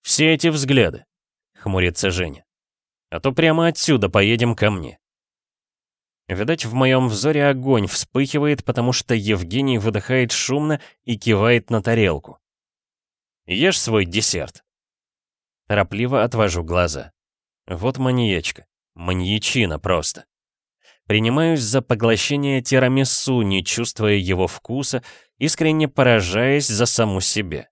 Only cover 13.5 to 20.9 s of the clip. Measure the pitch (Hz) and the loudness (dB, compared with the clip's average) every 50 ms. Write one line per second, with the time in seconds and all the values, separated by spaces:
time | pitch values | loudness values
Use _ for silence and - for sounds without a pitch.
13.5 | 90 101 143 190 185 - - - 113 107 98 87 87 107 117 - - 90 69 - | -2 0 2 2 2 0 -2 0 2 2 2 2 -2 -2 -2 0 -2 -4 -6 -8
14.5 | - - _ _ _ _ _ _ _ _ _ _ _ _ _ _ _ _ _ _ | -12 -20 _ _ _ _ _ _ _ _ _ _ _ _ _ _ _ _ _ _
15.5 | _ _ _ _ 104 101 98 - - 101 117 123 135 127 107 123 123 113 110 101 | _ _ _ _ 0 0 0 0 -2 -4 -2 0 0 0 0 0 0 0 0 0
16.5 | 82 87 82 78 87 90 87 85 73 69 - - _ _ _ _ _ _ _ _ | 0 -4 -4 -2 0 0 0 0 -2 -8 -12 -14 _ _ _ _ _ _ _ _
17.5 | _ _ _ - 90 82 95 127 127 131 131 127 127 127 120 107 95 85 80 - | _ _ _ -12 -10 -4 -4 -4 -4 -2 -2 0 0 0 0 0 0 -2 -4 -6
18.5 | - - - _ _ _ _ _ _ 85 85 87 92 90 90 92 104 107 - - | -10 -10 -16 _ _ _ _ _ _ -10 -6 -4 -2 -2 0 -2 -2 -2 -2 -2
19.5 | - 127 113 90 78 76 - 101 92 82 - - - - - _ _ _ _ _ | 0 0 0 0 -2 -4 -2 0 0 0 0 -4 -8 -10 -16 _ _ _ _ _
20.5 | _ _ _ _ _ _ _ _ | _ _ _ _ _ _ _ _